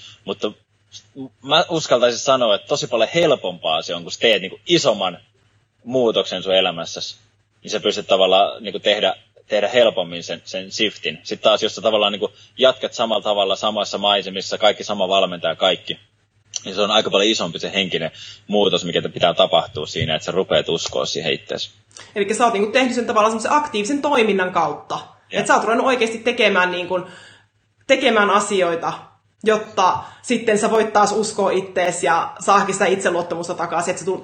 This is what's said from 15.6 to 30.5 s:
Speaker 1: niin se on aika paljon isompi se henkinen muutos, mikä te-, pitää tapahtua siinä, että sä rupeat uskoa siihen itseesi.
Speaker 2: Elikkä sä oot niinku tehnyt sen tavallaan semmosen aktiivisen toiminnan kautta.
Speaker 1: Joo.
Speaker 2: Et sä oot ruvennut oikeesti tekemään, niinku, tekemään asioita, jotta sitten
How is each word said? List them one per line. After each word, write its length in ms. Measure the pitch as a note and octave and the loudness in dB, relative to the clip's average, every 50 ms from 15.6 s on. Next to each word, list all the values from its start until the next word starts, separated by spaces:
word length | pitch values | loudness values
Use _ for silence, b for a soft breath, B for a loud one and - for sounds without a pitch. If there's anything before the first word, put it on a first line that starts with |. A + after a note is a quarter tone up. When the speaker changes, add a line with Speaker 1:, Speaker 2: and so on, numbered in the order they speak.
| G2 F#2 E2+ - - - E2+ - _ _ _ _ _ _ _ _ _ _ - - - | 0 0 0 0 -4 -8 -10 -12 _ _ _ _ _ _ _ _ _ _ -14 -12 -12
Speaker 1:
niin 100 | G#2+ F#2 | -6 -4
se 60 | G2 | -2
on 100 | G#2 G2+ | 0 2
aika 180 | G#2+ A2 - - | 2 0 2 2
paljon 220 | F2+ G2 G#2 A2 | 2 2 2 2
isompi 280 | A2 - G2 E2+ D#2+ D#2 | 2 0 -2 -4 -6 -6
se 140 | - E2+ F2 | -8 -4 -4
henkinen 380 | F#2+ F#2+ E2+ D#2+ D#2 E2 D#2 B B B B B B B | -4 -2 -2 -4 -4 -4 -6 B B B B B B B
muutos, 380 | - G#2 G#2 G2+ F#2+ F2+ E2+ F2+ | -2 0 2 2 2 2 0 -2
mikä 160 | E2+ - E2+ | -2 -2 -2
te-, 80 | D#2+ E2 | -2 -4
pitää 240 | - F2 F2 E2+ D#2+ | 0 2 2 2 4
tapahtua 520 | - F#2+ - F2 E2 D#2+ - - D#2 D2+ | 2 2 2 2 0 0 -2 -6 -10 -10
siinä, 300 | - - E2+ D#2+ D#2+ D#2 | -8 -6 -4 -4 -2 -4
että 100 | D2+ - | -4 -4
sä 60 | F2 | -4
rupeat 380 | E2+ F#2 F2 - F2 D2+ - E2 | -2 -2 -2 0 0 0 0 0
uskoa 360 | E2 E2 - - - C2 D2 | -4 -4 -4 -4 -4 -4 -4
siihen 280 | - - D2 E2 D2+ C2+ | -4 -4 -4 -4 -4 -4
itseesi. 360 | - - - - - - - - _ _ B B B B B B | -4 -6 -8 -10 -10 -10 -12 -14 _ _ B B B B B B
Speaker 2:
Elikkä 180 | G#3 G3 G3+ G#3+ | -4 -4 -4 0
sä 100 | - A#3+ | 2 2
oot 100 | A#3 G3+ | 2 2
niinku 180 | G3 G#3+ G#3 | 0 -2 0
tehnyt 220 | A#3 B3+ C4+ A#3+ A#3 | 2 2 2 2 0
sen 100 | A#3+ A3 | -2 -2
tavallaan 260 | - G#3 G#3+ G#3 A3 | 0 2 2 2 2
semmosen 200 | A3+ A3 - - - | 2 -2 -2 0 0
aktiivisen 480 | - - - - G#3 G3+ A#3+ D4 C#4+ | 0 0 -2 -4 -4 -2 -2 -2 -2
toiminnan 500 | D4+ D4 C#4+ B3 A3 G#3 G3 F#3+ F3+ F3+ | 0 0 2 2 2 2 2 0 0 0
kautta. 480 | F#3 F3 D#3+ D3 D3 - - - D3+ D#3 - - - _ _ - | 0 0 -2 -2 -4 -8 -10 -10 -10 -10 -10 -14 -20 _ _ -8
Speaker 1:
Joo. 80 | F#2+ - | -6 -2
Speaker 2:
Et 60 | - | 2
sä 60 | - C#4 | 2 2
oot 80 | A3 - | 2 2
ruvennut 240 | G#3+ A#3 B3+ C4 | 2 0 2 2
oikeesti 300 | C4+ B3+ A3+ A3 A3+ A#3 | 0 0 0 0 -2 -2
tekemään, 540 | A3+ - A#3+ A#3+ A#3+ A3 G3 G3 F3+ F3+ F3+ | -4 -4 -2 0 2 2 2 4 2 2 0
niinku, 280 | F3 F3+ F3 F3 F#3 F3 B B B B B B B B B B _ _ _ _ _ _ _ | -2 -4 -4 -4 -4 -4 B B B B B B B B B B _ _ _ _ _ _ _
tekemään 420 | - C4 C4 C#4 B3 A3+ G#3 G3+ F#3+ | 2 2 4 4 4 4 4 4 4
asioita, 640 | G3 G#3 G#3 - G#3 F#3 F3 E3+ E3 E3 D#3+ D#3+ - - - - _ _ _ _ _ _ - | 4 2 2 0 0 0 2 0 0 -2 -4 -6 -6 -8 -12 -20 _ _ _ _ _ _ 0
jotta 540 | G#3+ G#3+ G#3+ G#3+ - - G#3 F#3 F3 - B B B B B | 0 0 0 -2 -2 0 2 2 2 2 B B B B B
sitten 360 | - - A#3+ A3 A#3 A3+ | -4 -2 -2 0 2 2